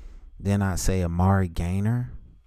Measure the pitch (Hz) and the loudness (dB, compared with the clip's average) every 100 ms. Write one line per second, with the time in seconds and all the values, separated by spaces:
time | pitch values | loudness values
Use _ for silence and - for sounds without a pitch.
0 | - - - - 95 101 98 85 - 92 | -16 -18 -20 -6 0 0 0 0 0 2
1 | 85 85 95 98 90 82 87 95 107 123 | 0 2 4 4 2 -2 -2 -2 0 -2
2 | 123 - - - | -4 -12 -18 -20